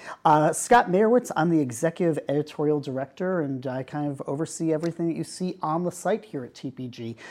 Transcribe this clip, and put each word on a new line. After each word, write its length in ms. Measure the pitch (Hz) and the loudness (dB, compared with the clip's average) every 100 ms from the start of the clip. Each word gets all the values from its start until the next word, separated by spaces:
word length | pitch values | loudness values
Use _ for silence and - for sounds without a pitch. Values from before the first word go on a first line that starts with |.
| - - | -16 0
Uh, 300 | 165 151 156 | 4 6 6
Scott 380 | 156 - 240 - | 2 4 4 6
Mayerwitz, 420 | 180 220 247 247 | 4 6 4 2
I'm 140 | 151 160 | 0 2
the 120 | 165 | 4
Executive 580 | 131 117 165 165 175 147 - | 2 0 -2 2 0 0 0
Editorial 500 | 143 147 - 151 151 | 0 -2 -2 0 0
Director, 640 | 139 131 139 - 185 185 | -2 -6 -6 -4 -2 0
and 260 | 143 135 131 | -2 -4 -4
I 160 | 127 | -6
kind 260 | 135 147 147 | -6 -4 -4
of 100 | 135 - | -4 -6
oversee 440 | 143 156 - 165 | -4 -4 -2 0
everything 360 | 156 170 165 170 | 0 -2 -2 -4
that 80 | 160 | -2
you 80 | |
see 320 | 160 - 185 - | -6 -6 -6 -4
on 220 | 156 160 | -4 -2
the 60 | 175 | -2
site 360 | 170 180 214 - | -4 -2 -2 -4
here 180 | 147 | -10
at 100 | 123 | -10
T 160 | - 139 | -12 -12
P 180 | 127 127 | -10 -10
G. 280 | 120 117 113 - | -10 -10 -10 -14